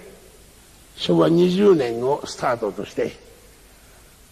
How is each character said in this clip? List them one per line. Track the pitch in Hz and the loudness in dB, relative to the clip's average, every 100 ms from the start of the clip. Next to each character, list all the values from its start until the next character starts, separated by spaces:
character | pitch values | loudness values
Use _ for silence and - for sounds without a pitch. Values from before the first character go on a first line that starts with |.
| - - - - - - - - - - | -20 -20 -20 -20 -20 -20 -20 -20 -20 -10
昭 | - 170 | -2 2
和 | 160 | 4
二 | 165 180 | 4 2
十 | 185 202 | 4 4
年 | 170 120 117 | 4 2 -2
を | 127 147 - | -2 -4 -6
ス | - | -6
タ | 143 117 | -4 -4
ー | |
ト | 104 | -4
と | 92 - | -6 -10
し | |
て、 | - - - - - - - - - - - - - - | -6 -8 -8 -20 -20 -20 -20 -20 -20 -20 -20 -20 -20 -20